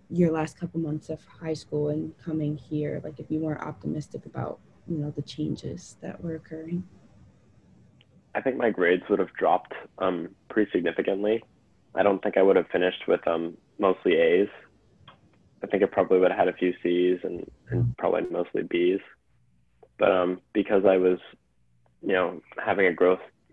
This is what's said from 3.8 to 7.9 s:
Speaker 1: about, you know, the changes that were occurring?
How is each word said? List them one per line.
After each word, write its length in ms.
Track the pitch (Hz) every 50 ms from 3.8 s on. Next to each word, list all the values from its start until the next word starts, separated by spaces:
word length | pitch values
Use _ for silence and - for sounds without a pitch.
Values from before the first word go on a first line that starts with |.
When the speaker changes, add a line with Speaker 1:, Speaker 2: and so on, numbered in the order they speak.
| - 147 160 151 147 - - - -
Speaker 1:
about, 340 | - - 131 - - - - _ _ _ _ -
you 100 | - 170 151
know, 120 | 147 147
the 120 | 147 151 139
changes 760 | - - - 151 151 - - - - 175 175 - - - - -
that 200 | - - - -
were 140 | 170 160
occurring? 500 | 156 - - 160 160 160 165 175 180 185 - - - _ - _ - - - _ _ _ _ _ _ _ _ _ _ _ _